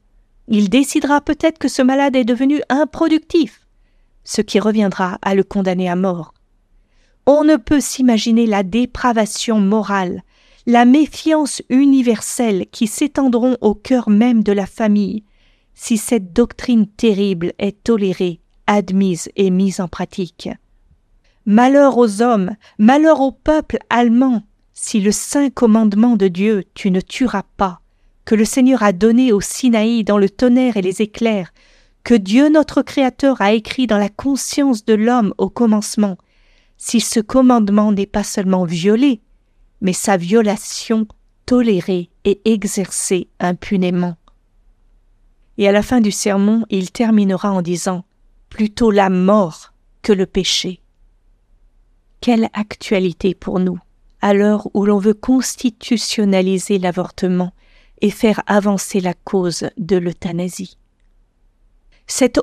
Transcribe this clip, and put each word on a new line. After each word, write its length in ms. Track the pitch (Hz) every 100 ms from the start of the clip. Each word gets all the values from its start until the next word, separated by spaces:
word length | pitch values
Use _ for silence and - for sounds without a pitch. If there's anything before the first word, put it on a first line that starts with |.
| _ _ _ _ -
Il 200 | 214 202
décidera 520 | 247 285 311 277 294
peut-être 380 | - 294 320 320
que 100 | 269
ce 120 | -
malade 360 | 254 269 277 262
est 80 | 240
devenu 360 | 240 269 294 -
improductif, 1000 | 262 302 - 330 311 - 349 254 - _ _ _ _ _ _ -
ce 160 | -
qui 180 | 202 208
reviendra 580 | 208 214 202 180 185 196
à 140 | 196 196
le 80 |
condamner 440 | 190 202 185 180 185
à 80 | 175
mort. 380 | 190 175 156 _ _ _ _ _ _ _ _ _ -
On 200 | 294 302
ne 100 | 302
peut 240 | - 285
s'imaginer 640 | - - 254 220 233 226 226
la 180 | 202
dépravation 1000 | 190 226 247 - 247 226 208 - - 220
morale, 600 | 190 220 190 202 180 190 - _ _ _ -
la 160 | 233
méfiance 800 | 240 277 302 - 320 311 285 - -
universelle 960 | 254 277 269 240 214 - - 233 190 -
qui 180 | - 220
s'étendront 680 | - 294 294 269 233 254 247
au 140 | 214 208
cœur 340 | - 254 220
même 340 | 208 247 226
de 80 | 208
la 140 | 202 190
famille, 580 | - 220 208 190 208 - _ _ _ _
si 220 | - - 220
cette 380 | - 233 185
doctrine 520 | 165 240 - - 233 208
terrible 680 | - 233 196 202 175 175 -
est 220 | 202 196 -
tolérée, 560 | 226 196 180 180 165 _ _ -
admise 640 | 208 208 190 196 165 - -
et 120 | 196
mise 300 | 185 196 180
en 80 | 175
pratique. 640 | - 185 - 180 - - - _ _ _ _ _ _ _ _ -
Malheur 520 | 208 254 277 277 233
aux 240 | 240 196
hommes, 360 | 240 220 185 214 _ -
malheur 440 | 214 285 320 285
au 100 | 269
peuple 460 | - - 311 302 - -
allemand, 540 | 226 240 233 262 226 - _ _
si 260 | - - 220
le 140 | 196
saint 360 | 202 - 285 277
commandement 680 | - 233 220 220 202 240 226
de 100 | 196
Dieu, 380 | 175 208 208 170
tu 180 | - 196
ne 80 | 185
tueras 440 | - - 262 196 - -
pas, 240 | 190 175 _ _ _ _ -
que 100 | 214
le 100 | 220
Seigneur 380 | - 254 254
a 100 | 208
donné 400 | 180 220 233 262
au 80 | 202
Sinaï 640 | - - 254 226 214 233 208
dans 120 | 214
le 120 | 196
tonnerre 480 | - 247 247 254 214
et 40 |
les 200 | 180 185
éclairs, 520 | 214 - 226 208 170 _ _ _ _ _ -
que 80 |
Dieu 360 | 240 190 233 302
notre 320 | 311 285 294
Créateur 600 | 254 - 262 - 277 262
a 120 | 202
écrit 320 | 220 214 - 247
dans 120 | 202
la 120 | 202
conscience 760 | - 269 269 - - 277 220 -
de 80 |
l'homme 400 | 214 226 247 196 -
au 120 | 190
commencement, 680 | - 233 214 208 - 208 180 _ _ _ _ _ _
si 240 | - 233
ce 180 | - 233
commandement 720 | 214 262 254 240 202 208 214
n'est 140 | 196 196
pas 180 | 214
seulement 400 | 202 - 190 185
violé, 580 | 175 170 190 220 285 226 _ _ _ _ _ -
mais 120 | 185
sa 220 | 180 - 196
violation 920 | 175 226 208 202 - - - 220 220 _ _ _ -
tolérée 640 | 247 233 185 165 185 175 _
et 180 | 202 196 220
exercée 800 | 220 202 - 180 - - 180 - -
impunément. 760 | 180 180 - 196 180 180 175 170 _ _ _ _ _ _ _ _ _ _ _ _ _ -
Et 100 | 202
à 60 |
la 80 | 202
fin 180 | 208 254
du 120 | 208
sermon, 540 | - 208 196 202 226 226
il 220 | 190 180
terminera 600 | - 226 214 196 185 208
en 100 | 190
disant, « 440 | 170 175 - 180 - _ _ _ _
Plutôt 420 | - 214 - 226
la 180 | 202 190
mort 640 | 185 185 214 175 - - _ _ _
que 120 | -
le 120 | 196 185
péché. » 560 | 196 175 - 185 180 _ _ _ _ _ _ _ _ _ _ _ _ _ -
Quelle 280 | - 226 226
actualité 800 | - 214 - - 196 185 160 196
pour 260 | 175 - 185
nous, 200 | 185 175 _ _ _ _
à 120 | 202
l'heure 360 | 202 208 208 -
où 120 | 208 202
l'on 140 | 208
veut 140 | 202
constitutionnaliser 1700 | 208 - 262 - - 247 - - 233 - - 202 190 185 190 - 202
l'avortement 720 | 180 175 180 - 185 180 180 - _ _ _ -
et 100 | 208
faire 320 | - 226 196 -
avancer 540 | 202 202 196 - 202
la 140 | 180
cause 560 | 175 - 190 180 160 - -
de 180 | 165 185
l'euthanasie. 800 | 175 165 185 170 180 - 185 _ _ _ _ _ _ _ _ _ _ _ _ _ -
Cette 360 | - 254 -